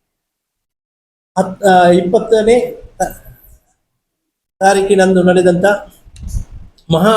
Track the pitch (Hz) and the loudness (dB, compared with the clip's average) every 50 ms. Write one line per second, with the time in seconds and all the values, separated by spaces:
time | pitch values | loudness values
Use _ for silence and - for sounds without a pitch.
0 | _ _ _ _ _ _ _ _ _ _ _ _ _ _ _ _ _ _ _ _ | _ _ _ _ _ _ _ _ _ _ _ _ _ _ _ _ _ _ _ _
1 | _ _ _ _ _ _ _ 185 190 190 190 - 202 196 185 180 180 175 175 185 | _ _ _ _ _ _ _ -6 -6 -6 -6 -4 0 2 2 4 4 4 2 2
2 | 175 180 185 220 214 - 226 214 214 220 240 247 226 - - - - - - _ | 0 0 -2 -2 0 0 -2 0 2 2 0 0 0 -4 -8 -14 -18 -20 -10 _
3 | 185 - - - - - - _ _ _ _ _ _ _ _ _ _ _ _ _ | -8 -8 -8 -16 -20 -20 -20 _ _ _ _ _ _ _ _ _ _ _ _ _
4 | _ _ _ _ _ _ _ _ _ _ _ _ 190 190 196 196 190 - 202 190 | _ _ _ _ _ _ _ _ _ _ _ _ 0 0 0 0 0 0 2 2
5 | 185 190 185 185 175 185 175 180 175 180 175 175 185 202 208 202 - - _ _ | 2 2 2 2 2 2 2 2 2 2 0 0 0 -2 -2 -2 -6 -14 _ _
6 | _ - - - - - - - - - - - - - _ _ _ - 165 160 | _ -20 -20 -18 -16 -10 -8 -10 -10 -10 -14 -20 -20 -20 _ _ _ -4 -2 0
7 | 175 214 220 | 0 0 0